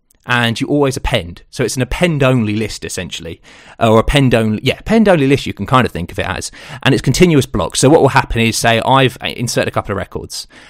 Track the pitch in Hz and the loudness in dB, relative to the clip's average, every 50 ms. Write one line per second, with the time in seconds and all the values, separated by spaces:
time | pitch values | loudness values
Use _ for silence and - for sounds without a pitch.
0 | _ _ _ _ - - 123 120 117 117 110 - 139 - 120 147 143 131 127 - | _ _ _ _ -6 -2 0 0 0 0 -2 -2 -2 -2 0 0 2 0 -2 -4
1 | - - 139 107 85 85 87 - - _ - - 123 - - 131 127 - - - | -4 -2 -4 -4 -4 -6 -14 -18 -20 _ -6 -4 -4 -4 -2 -4 -4 -4 -2 -2
2 | 180 175 156 139 135 131 131 123 110 104 104 107 107 104 - - - - - 95 | 0 0 2 2 2 2 2 2 0 0 -2 -4 -4 -6 -8 -12 -12 -10 -10 -10
3 | 87 76 - - 80 82 87 - _ - - - - - - - 113 110 110 113 | -10 -10 -12 -12 -12 -12 -14 -16 _ -20 -20 -20 -20 -16 -4 0 2 4 4 4
4 | - - - 143 135 123 120 113 110 110 107 - - 123 - - - - 214 233 | 4 2 2 2 4 4 2 2 0 0 -2 -2 -2 -4 -4 -4 -2 0 2 4
5 | 208 208 180 151 135 135 143 - - 92 - - 98 - 127 127 113 - - 82 | 4 4 4 4 4 2 2 0 0 -8 -8 -8 -4 0 2 2 2 0 -2 -6
6 | 90 - - - 180 92 92 - - - - - - - - - - 127 143 143 | -10 -8 -6 -8 -6 -6 -6 -8 -10 -12 -14 -16 -20 -18 -14 -4 0 0 0 0
7 | - - 127 - 185 175 156 135 - - - 104 82 - - - - 135 156 - | 0 -2 2 4 4 4 4 2 0 0 -4 -4 -4 -4 -2 2 4 4 6 6
8 | 127 131 - 135 127 - - 117 113 113 104 - - 117 117 113 - - 131 135 | 4 4 2 0 0 0 -2 0 0 0 0 0 0 2 2 2 2 2 2 2
9 | 131 120 - - - 90 - - - - - 135 - 107 - 110 - - 101 92 | 2 0 -2 -4 -10 -10 -8 -6 -6 -4 -2 -2 -2 -2 -4 -6 -4 -4 -6 -6
10 | 87 - - - - - - - - - - - - - | -8 -8 -10 -12 -12 -12 -14 -14 -14 -16 -20 -20 -20 -20